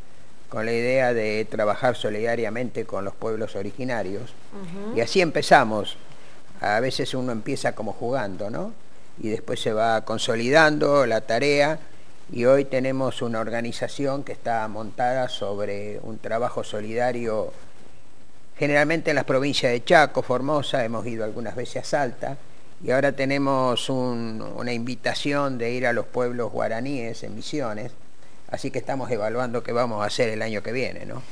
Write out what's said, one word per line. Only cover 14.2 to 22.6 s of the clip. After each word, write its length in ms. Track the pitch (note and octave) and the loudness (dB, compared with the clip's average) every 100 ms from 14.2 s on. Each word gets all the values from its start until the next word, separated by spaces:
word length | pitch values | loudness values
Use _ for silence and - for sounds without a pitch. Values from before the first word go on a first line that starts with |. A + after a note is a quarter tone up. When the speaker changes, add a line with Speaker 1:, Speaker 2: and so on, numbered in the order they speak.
Speaker 1:
que 80 | C3 | -4
está 340 | - A#2 A2+ G#2+ | -4 -2 0 -2
montada 640 | G#2 G#2+ F#2+ B2 C3 B2 | -4 -6 0 0 2 0
sobre 720 | - G2+ G2+ G#2 G2+ G#2 G#2 | -2 -2 -2 -2 -4 -4 -6
un 160 | G#2+ G#2+ | -6 -6
trabajo 460 | A2 A2+ A#2+ B2 | -2 0 0 -2
solidario 880 | G#2 G#2+ G#2+ A2+ B2 A#2+ A2+ G#2+ F2 - - - - - - - - - - - | -4 -4 -2 0 0 0 -2 -2 -2 -6 -8 -6 -6 -6 -6 -6 -6 -6 -6 -2
generalmente 540 | D3 D3 D3+ E3 D#3+ | 2 4 4 2 2
en 60 | C#3+ | 2
las 100 | - | 2
provincias 440 | C3 C#3+ - B2+ | 2 2 2 2
de 140 | A#2+ | 2
Chaco, 360 | - E3+ C#3+ C3 | 6 8 8 4
Formosa, 640 | - B2 C3+ D3+ C3+ C#3 | 0 0 0 0 0 0
hemos 220 | A2+ A2+ A2+ | 0 -2 -2
ido 180 | A2+ | -2
algunas 300 | A2 A#2 A2 | -4 -4 -4
veces 220 | A2+ A#2+ C3 | -4 -4 -4
a 80 | |
Salta, 520 | - D3+ C3 - C3 C#3 - - | 0 0 0 -2 -4 -4 -6 -8